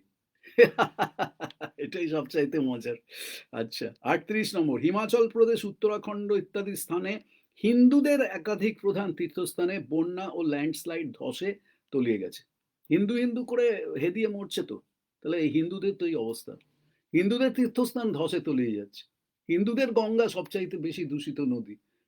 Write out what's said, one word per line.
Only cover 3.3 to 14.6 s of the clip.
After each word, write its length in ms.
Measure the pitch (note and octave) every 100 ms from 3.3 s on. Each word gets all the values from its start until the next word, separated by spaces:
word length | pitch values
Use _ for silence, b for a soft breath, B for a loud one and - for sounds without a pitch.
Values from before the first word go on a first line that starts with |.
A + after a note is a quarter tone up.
| B -
আচ্ছা, 420 | A#2+ A2+ - A2+ -
আটত্রিশ 540 | - E3 E3 G#3+ G#3+ F#3
নম্বর, 240 | D#3 B2
হিমাচল 500 | D#3+ G3 G#3+ A#3 A3+
প্রদেশ, 360 | A3+ A3+ A3+ G#3
উত্তরাখণ্ড 680 | G3 G#3+ G#3 G#3 G3+ G3+
ইত্যাদি 440 | G3+ - G3+ G3+ G3
স্থানে 440 | - F3 F#3 G#3+ b b b _
হিন্দুদের 580 | G#3 A#3+ B3 C#4+ D4 C#4+
একাধিক 600 | A3+ F#3+ G#3 G3+ G#3 -
প্রধান 320 | G3+ F#3+ G3
তীর্থস্থানে 680 | D#3 E3+ - F3 - F3+ F#3+ B2
বন্যা 380 | D#3 E3+ F3+ F#3+
ও 160 | -
ল্যান্ডস্লাইড 720 | E3 C#3+ D3+ D#3 E3+ E3 D#3 -
ধসে 400 | C3 A#2 F#3+ G3+ _ _ _
তলিয়ে 260 | C#3 A#2+ G#2+
গেছে। 260 | F2+ - - _ _ _ -
হিন্দু 260 | D#3+ G3+ A#3+
হিন্দু 300 | B3 A#3 B3
করে 400 | A#3+ A#3+ G#3 - -
হেদিয়ে 280 | D#3 F#3 G#3+
মরছে 360 | G3+ G3 -